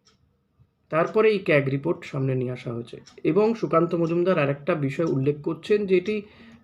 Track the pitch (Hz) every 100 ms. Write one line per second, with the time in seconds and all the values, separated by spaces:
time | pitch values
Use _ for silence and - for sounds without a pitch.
0 | _ _ _ _ _ _ _ _ - 156
1 | 175 220 214 208 190 147 135 139 151 175
2 | - 147 135 131 127 127 - 117 120 -
3 | - - 160 165 214 226 151 165 170 170
4 | 165 170 175 175 139 143 - 165 139 135
5 | 165 143 135 147 - 160 - 208 202 185
6 | 185 214 202 - - -